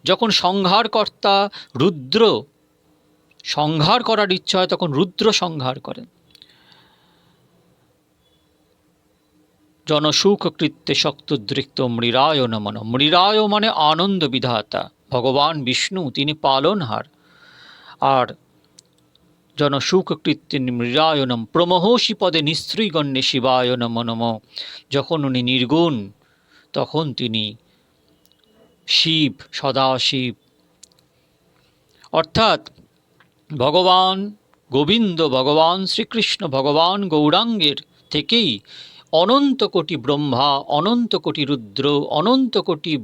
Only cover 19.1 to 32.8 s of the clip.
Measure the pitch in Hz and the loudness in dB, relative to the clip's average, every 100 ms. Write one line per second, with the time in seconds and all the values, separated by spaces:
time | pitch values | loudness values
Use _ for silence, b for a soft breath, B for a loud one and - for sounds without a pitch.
19.1 | _ _ _ _ - 143 139 - 185 180 | _ _ _ _ -2 0 0 2 0 0
20.1 | 160 160 151 _ 143 127 123 120 135 160 | -4 -2 -4 _ -4 -4 -2 0 2 2
21.1 | 151 131 117 113 160 175 180 190 240 - | 2 0 -4 -2 0 2 2 4 2 0
22.1 | 214 185 160 147 160 - - 214 156 143 | -2 0 0 -2 -4 -6 -4 -2 -2 -2
23.1 | 131 131 135 127 127 123 127 120 117 117 | -2 -2 0 2 2 0 -2 -2 -4 -4
24.1 | 113 117 110 B B B B B 139 135 | -2 -2 -4 B B B B B -4 -2
25.1 | 165 139 127 123 127 123 156 170 123 98 | -2 0 -2 0 0 2 2 2 0 -8
26.1 | _ b b b b b 143 127 151 156 | _ b b b b b -6 -4 -4 -4
27.1 | 113 123 110 104 110 _ _ _ _ _ | -6 -4 -4 -6 -10 _ _ _ _ _
28.1 | _ _ _ _ _ _ _ - - 165 | _ _ _ _ _ _ _ -2 0 0
29.1 | 160 147 - - - 139 131 131 127 - | 0 0 -2 -16 -6 -2 0 0 0 -2
30.1 | 135 127 110 _ _ _ _ - _ _ | -2 -6 -8 _ _ _ _ -20 _ _
31.1 | _ _ _ _ _ _ _ _ b b | _ _ _ _ _ _ _ _ b b
32.1 | 156 160 - 220 151 - _ | -2 0 2 2 2 -4 _